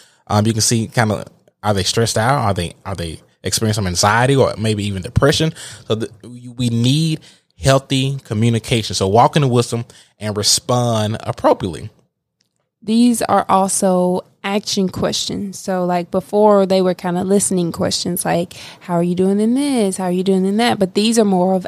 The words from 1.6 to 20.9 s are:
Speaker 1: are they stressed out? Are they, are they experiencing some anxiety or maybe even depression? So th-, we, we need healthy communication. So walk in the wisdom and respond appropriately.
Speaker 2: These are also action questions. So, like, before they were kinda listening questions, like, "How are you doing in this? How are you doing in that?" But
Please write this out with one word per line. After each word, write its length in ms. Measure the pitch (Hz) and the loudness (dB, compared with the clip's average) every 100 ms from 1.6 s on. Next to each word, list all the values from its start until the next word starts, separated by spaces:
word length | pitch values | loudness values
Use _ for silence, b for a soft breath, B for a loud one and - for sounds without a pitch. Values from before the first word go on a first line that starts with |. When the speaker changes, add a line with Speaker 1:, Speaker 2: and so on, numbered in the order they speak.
Speaker 1:
are 100 | 107 | -2
they 120 | 98 | -2
stressed 340 | 92 - 117 - | 0 -2 -2 0
out? 260 | 131 143 | 0 0
Are 80 | 110 | 0
they, 220 | 90 85 - | -2 -4 -8
are 100 | - | -12
they 280 | 90 85 - _ _ | -10 -10 -12 _ _
experiencing 420 | - - 110 104 | -6 -2 -2 0
some 20 | 92 | -2
anxiety 500 | 87 104 113 131 135 | 0 2 2 2 2
or 160 | 104 - | 2 0
maybe 260 | 110 104 | -2 -2
even 160 | 101 95 | -4 -6
depression? 540 | 87 - 139 - 160 - B B B | -4 0 2 2 -2 -6 B B B
So 60 | |
th-, 180 | 110 113 - | -6 -6 -12
we, 240 | 117 123 123 | -20 -20 -14
we 200 | 120 120 | -4 -2
need 520 | 117 120 147 160 160 b b b - | 0 0 2 0 -4 b b b -4
healthy 600 | 135 135 - 135 135 139 | 2 2 2 -2 -2 -4
communication. 720 | - 107 120 117 - 117 107 | -6 0 2 0 0 -2 -2
So 140 | - 98 | -2 2
walk 260 | 107 147 | 4 4
in 60 | 165 | 4
the 80 | 139 | 2
wisdom 380 | 123 120 117 113 b b b | 2 0 -4 -8 b b b
and 180 | 107 104 | -6 -2
respond 800 | 98 - - 123 120 110 107 110 | 0 0 0 0 0 0 -2 -4
appropriately. 680 | - - 294 - 101 78 - _ _ _ _ _ _ _ _ _ | -8 -2 0 2 -2 -8 -12 _ _ _ _ _ _ _ _ _
Speaker 2:
These 380 | - 226 240 226 | 0 4 4 2
are 240 | - 196 - | 0 0 2
also 760 | 190 190 - 196 180 180 180 - _ | 0 0 0 2 2 0 -2 -6 _
action 460 | 196 208 - 208 185 | -4 -4 -4 -2 -2
questions. 680 | - 180 - - 180 202 - | -2 -4 -4 -6 -6 -8 -10
So, 280 | - 185 | -6 -2
like, 260 | 180 180 170 | -2 -2 -2
before 560 | 190 - 208 214 202 185 | -6 -2 4 6 6 4
they 160 | 190 | 2
were 120 | 185 | 0
kinda 280 | 180 180 175 | -2 -4 -2
listening 480 | 185 202 - 185 170 | 0 0 2 0 -2
questions, 540 | 165 180 - 180 175 | -2 -4 -4 -4 -4
like, 300 | - 175 180 - B B | -2 -2 -4 -10 B B
"How 140 | - | -4
are 100 | 175 | 0
you 100 | 175 | 0
doing 240 | 180 190 202 | 2 2 2
in 160 | 220 | 2
this? 440 | 254 285 254 196 190 | 0 0 0 0 -2
How 80 | 185 | -2
are 40 | |
you 140 | 180 | 0
doing 200 | 190 190 | 2 2
in 120 | 190 202 | 2 2
that?" 240 | 240 214 | 0 0
But 140 | 185 | 0